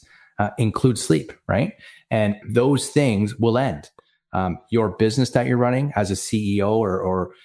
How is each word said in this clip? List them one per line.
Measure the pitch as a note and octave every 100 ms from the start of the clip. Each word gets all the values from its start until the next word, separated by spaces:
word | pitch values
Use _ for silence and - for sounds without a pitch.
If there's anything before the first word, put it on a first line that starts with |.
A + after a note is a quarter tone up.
| _ _ _ -
uh, | G#2 -
includes | A2 - C3 A2+
sleep, | - D#2 - - -
right? | G2 E3 - - - -
And | A#2 G#2 G2+ -
those | A#2 B2+ C#3 -
things | D3 C#3 G2+ G#2 -
will | A2+ A#2
end. | C3 D2+ - _ - _ _
Um, | F#2+ F#2 E2 -
your | A2+ G#2+
business | F2+ A2 A#2+ B2
that | C3 B2
you're | B2
running | A#2+ B2+ C#3+ C#3+
as | G2
a | F#2+
C | - A2 G#2 G2+
E |
O | G2 A2
or, | G#2+ F#2
or, | F#2 F#2 F2 -